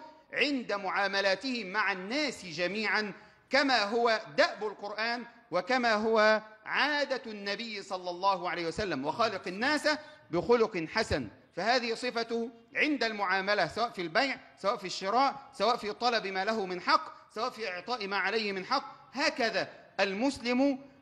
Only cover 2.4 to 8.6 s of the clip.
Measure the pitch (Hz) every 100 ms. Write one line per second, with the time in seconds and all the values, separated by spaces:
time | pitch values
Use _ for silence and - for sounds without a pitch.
2.4 | 185 156 180 208 208 196 208 170 - -
3.4 | - 262 277 247 202 233 233 220 156 147
4.4 | 330 - 214 196 202 208 226 240 226 -
5.4 | - 170 185 254 240 208 220 220 214 214
6.4 | 214 - - 175 269 294 285 254 233 214
7.4 | 202 202 233 208 - 190 180 175 196 190
8.4 | 175 165